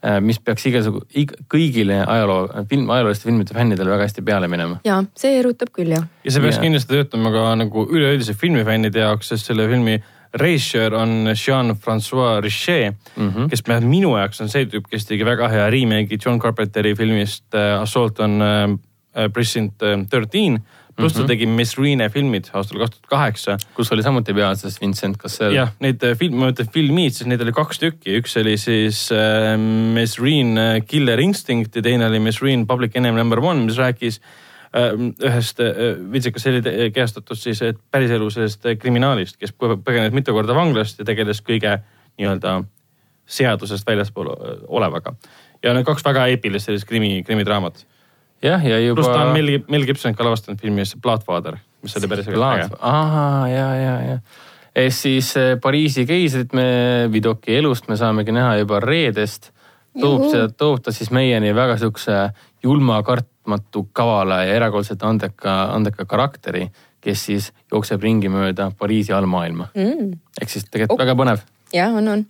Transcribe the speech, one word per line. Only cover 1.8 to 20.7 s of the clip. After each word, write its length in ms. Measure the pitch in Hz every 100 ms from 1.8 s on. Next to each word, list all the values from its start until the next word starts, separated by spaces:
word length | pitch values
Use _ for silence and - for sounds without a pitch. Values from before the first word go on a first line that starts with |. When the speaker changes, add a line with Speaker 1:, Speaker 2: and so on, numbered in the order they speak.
| 101 98 98
Speaker 1:
ajaloo-, 580 | 113 104 95 92 101 104
film-, 200 | 139 117
ajalooliste 360 | 120 113 104 -
filmide 280 | 117 95
fännidele 360 | 110 120 98 92
väga 160 | 101 104
hästi 160 | 104
peale 240 | 95 104 87
minema. 300 | 87 85 87 220
Speaker 2:
Jaa, 160 | 190 196 -
see 240 | 269 269
erutab 340 | 247 240 247
küll, 160 | - 170
jah. 160 | 160 165 _
Speaker 3:
Ja 80 | -
see 80 | 135
peaks 180 | 143 -
Speaker 1:
Jaa. 40 |
Speaker 3:
kindlasti 300 | 165 151 120
töötama 380 | 139 139 113 113
ka 220 | 110 113 113
nagu 300 | 110 107 107
üleüldise 460 | 165 139 143 117 101
filmifännide 640 | 175 147 110 110 110 107
jaoks, 280 | 107 107 -
sest 160 | 110 -
selle 160 | 110 110
filmi 300 | 123 117 107 - - _
režissöör 600 | 120 151 175 - 120 110
on 400 | 110 113 113 110
Jean-François 1040 | 110 - 135 120 107 - 110 104 131 123 110
Richet, 540 | 104 104 - 175 107 104 - -
Speaker 1:
Mhm. 320 | 104 95 139
Speaker 3:
kes 160 | 123 110
me-, 120 | 117
minu 320 | 117 160 190 113
jaoks 240 | 98 -
on 80 | 107
see 160 | 139 123
tüüp, 200 | 107 98
kes 180 | 110 107
tegi 200 | 107 110
väga 240 | 120 120
hea 160 | 110 104
remake'i 500 | 127 123 107 104 107
John 140 | 123 120
Carpenteri 540 | 117 113 107 110 107 104
filmist, 540 | 110 110 104 - _ 107
äh, 260 | 104 101
Assault 380 | 107 127 117 107
on, 180 | 107 104
äh, 840 | 104 104 104 101 _ _ _ - 110
Precinct, 520 | 110 120 117 104 104
äh, 140 | 107 101 98
thirteen, 520 | 127 110 190 208 113 110